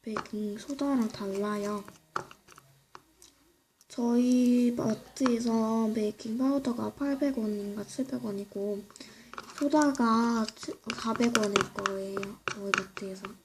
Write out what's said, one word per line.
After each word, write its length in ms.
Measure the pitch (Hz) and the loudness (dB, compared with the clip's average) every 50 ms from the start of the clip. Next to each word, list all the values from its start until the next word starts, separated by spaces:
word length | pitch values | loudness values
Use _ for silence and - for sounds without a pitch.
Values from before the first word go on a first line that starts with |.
| _ | _
베이킹 540 | 226 214 214 - - - 208 214 208 202 | -6 -6 -6 -8 -6 -6 -6 -4 -4 -6
소다랑 520 | 226 - - 277 269 285 285 277 254 226 214 | -8 -8 -10 -6 -4 0 0 2 2 2 0
달라요. 720 | - - 208 196 190 196 208 208 208 208 202 202 208 208 202 - - - _ _ _ - - - - _ _ - - - _ _ _ _ _ _ _ - _ _ _ _ - - _ _ _ _ _ _ _ _ _ _ _ _ | -2 -6 -6 -6 -2 -2 -2 -2 -2 -2 -2 -4 -4 -6 -8 -12 -20 -20 _ _ _ -8 -8 -8 -18 _ _ -20 -20 -20 _ _ _ _ _ _ _ -20 _ _ _ _ -20 -20 _ _ _ _ _ _ _ _ _ _ _ _
저희 840 | - - 240 233 240 240 247 247 247 247 247 247 247 247 247 240 | -6 -2 0 4 4 4 6 6 6 6 6 6 6 6 6 4
마트에서 1200 | 240 240 - 226 220 - - - - - 269 254 240 226 233 233 226 226 220 220 226 226 226 214 214 | 2 2 2 0 0 0 -4 -16 -4 0 2 2 2 2 2 2 2 2 2 2 2 2 2 2 2
베이킹 440 | 233 214 208 208 - - 226 220 | 0 0 -2 -2 -4 -8 -6 -2
파우더가 560 | 240 262 269 277 277 277 262 233 233 220 214 - | 0 2 2 2 2 0 0 -2 -2 -4 -6 -4
팔백 440 | - 277 277 277 269 285 285 262 | -4 -2 -2 0 0 0 0 0
원인가 460 | 240 220 214 208 202 202 202 202 214 202 | 0 -2 -2 -2 -4 -4 -6 -6 -8 -8
칠백 400 | - - - 269 269 269 - - | -8 -6 -6 -6 -4 -4 -6 -4
원이고 580 | 214 202 196 202 202 - 202 196 208 202 202 202 - - - - - - - - - - - - - - | -4 -6 -6 -8 -8 -6 -4 -4 -4 -4 -6 -8 -14 -18 -20 -20 -20 -20 -20 -20 -16 -16 -14 -14 -14 -6
소다가 920 | - 294 285 285 302 302 285 269 - 240 226 220 226 233 233 233 226 220 - - - - - - - _ 226 - | -2 -2 2 4 6 4 4 4 2 2 4 4 4 4 2 2 0 -2 -2 -6 -12 -12 -12 -12 -12 _ -8 -8
사백 420 | - - 226 226 - 240 240 240 | -4 -2 -4 0 2 2 2 4
원일 360 | 226 214 202 202 202 196 - - | 2 2 4 4 4 4 2 -2
거예요. 440 | 202 202 196 196 196 196 196 196 196 196 196 - - _ - | -2 -2 -2 -2 -2 -6 -6 -6 -6 -6 -8 -10 -8 _ -6
저희 200 | - 208 196 196 190 | -6 -4 -2 0 0
마트에서. 480 | 190 190 185 - - 202 190 190 190 196 190 - - | 0 0 -6 -10 -10 -8 -8 -10 -10 -12 -16 -16 -16